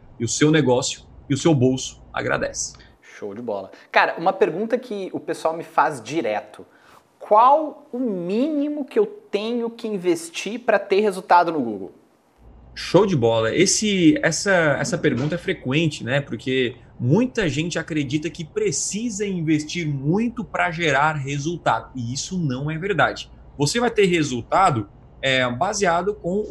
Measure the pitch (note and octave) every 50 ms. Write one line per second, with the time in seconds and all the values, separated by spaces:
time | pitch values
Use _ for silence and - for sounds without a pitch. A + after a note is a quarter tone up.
0 | - - - - A#2 A2+ - - D3 D3+ D#3 D#3+ C#3 B2+ B2 B2 - - - -
1 | - - - - - - C#3 - - E3+ E3 C3 B2 C3 C3 B2+ - - - -
2 | - - - - A#2+ B2 C#3 - - - - - - - - - - - _ _
3 | _ - - - G#2+ G#2 G2 A2 B2 A2+ G2+ G2 F#2+ F#2+ - - - _ - G#3
4 | F#3 D#3 - D3 E3 F#3+ F#3+ - G#3+ F3 D#3 F3 A3 A3+ C4 A#3+ B3 - G#3 G3+
5 | F#3 - - C#3+ - - D#3 - - D#3+ E3 E3+ D3+ - - - C#3+ D#3 D3+ B2+
6 | A2 A2 C#3+ E3 C3+ G#2+ G#2 G#2 - - - - F#2 _ _ _ _ - - -
7 | _ _ _ - - - G#3 G#3+ A#3+ C4 C#4+ D#4 D4+ D4 - - - _ - B3
8 | C4 A#3 G3 F3+ E3+ F3 G3 A3+ C4+ D#4+ D#4 C#4+ C#4+ D4+ D4 D4+ C4 - - A3+
9 | G3+ G#3 - - - - - G3 G#3+ A3+ A#3+ A#3+ A#3 A#3 A#3 - - A3 G#3+ F#3+
10 | F3 F3+ E3 E3 - - - - - G3 A3 A#3+ - - G#3+ G3 - - G3 F#3+
11 | G#3+ G#3+ F#3 F#3+ F#3 - F#3 F3 F3 E3+ E3 D3+ B2 A#2 G#2+ F#2+ F#2+ E2+ - -
12 | _ _ _ _ _ _ _ _ - - - - - - - - - - - E3+
13 | A3 G3+ F#3 C3+ A2+ A2+ A2+ A2+ A2 A2 - - F#3 F#3+ - - G#3+ G#3+ G3+ F#3
14 | E3+ D3+ D3 - - D#3+ E3 - - G3+ F#3+ F3 E3 D3+ C3+ - C#3+ - - D3+
15 | C3+ D3+ B2+ A#2+ C#3 D3+ F3 E3+ - - - - - B2 C3 D#3 E3+ D#3 D3 -
16 | A2 A#2 C3 C#3+ C#3+ - C3+ A2+ - C3 C3 C3 B2+ A2+ - - - - - -
17 | A#2+ A#2+ D3+ G#3 B3+ B3+ - A#3+ G#3 D#3 B2 D3 D#3+ F3 - E3 D#3+ - E3 D3+
18 | C#3+ A#2+ B2+ D#3 D3+ E3+ - - E3 - - G#3+ G#3+ G3 C#3+ - - - - G3+
19 | A#3 B3 G3+ G3 G#3+ G3+ F#3+ F3 D#3+ D#3 D#3+ D3+ D3+ - - F3 E3+ D3+ D3 C3+
20 | C3 D3 F3 G#3 A#3 B3 A#3 - F#3+ - - F3 F3 F3+ D#3+ E3 F3 D#3 C3+ C3+
21 | D3 D#3 D#3 D3 C3 C#3 C#3+ C#3+ C#3 D#3+ F3 D3+ - C#3+ A#2 A#2 - - - B2+
22 | A#2 A#2 B2+ C#3+ - - F#3 F3+ E3 C#3 B2 C3 C#3+ D3+ D#3+ D#3+ E3+ G3+ G3+ D3+
23 | B2+ A2 G2+ - - - - - - - - - D3 D3 - A#3+ A#3+ A#3 A3+ G#3+
24 | G3+ F3+ F3 E3+ D3 B2+ B2 A#2+ A2+ - D#3 E3+ G3 F3+ C#3+ A2+ G2+ - - -
25 | - - - - - C3+ C3 C3 B2+ B2 B2 A#2+ F3+ G3 G#3+ G3+ G3+ F3 E3 F3
26 | F3+ G3+ G#3 - - E3+ F#3 G#3 G#3+ -